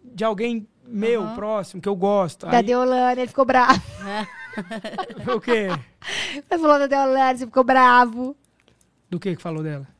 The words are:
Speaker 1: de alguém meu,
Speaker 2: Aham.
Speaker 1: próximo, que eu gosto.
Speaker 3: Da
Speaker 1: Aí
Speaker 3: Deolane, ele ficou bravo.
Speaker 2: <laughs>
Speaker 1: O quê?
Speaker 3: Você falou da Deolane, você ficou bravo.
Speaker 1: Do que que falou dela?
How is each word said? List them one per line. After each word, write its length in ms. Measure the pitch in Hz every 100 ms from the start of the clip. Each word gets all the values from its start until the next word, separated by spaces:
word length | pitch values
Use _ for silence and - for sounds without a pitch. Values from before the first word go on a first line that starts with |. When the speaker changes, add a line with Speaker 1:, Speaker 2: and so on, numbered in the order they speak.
Speaker 1:
de 220 | - 180
alguém 420 | 220 202 233 226 208 _ -
meu, 360 | 226 220 233
Speaker 2:
Aham. 100 | 208
Speaker 1:
próximo, 480 | 233 214 214 180 185
que 60 | 180
eu 80 | 202
gosto. 500 | 190 202 175 - -
Speaker 3:
Da 120 | 240
Speaker 1:
Aí 40 |
Speaker 3:
Deolane, 580 | 220 247 254 254 247 247
ele 60 | 247
ficou 160 | -
bravo. 360 | 254 254 247 196
Speaker 2:
<laughs> 1500 | - - 196 208 208 - - - 180 220 214 - 370 - 214
Speaker 1:
O 60 | 240
quê? 260 | - 233 196 160 120 _ - - -
Speaker 3:
Você 260 | 269 - 349
falou 180 | 311 294
da 80 | 277
Deolane, 500 | 277 269 262 262 254
você 60 | 247
ficou 180 | 254
bravo. 720 | 247 262 254 247 247 226 254 285 _ _ _ _ _ _ _
Speaker 1:
Do 80 | 175
que 160 | 202
que 80 | 165
falou 220 | 175 156
dela? 240 | 156 147 139 _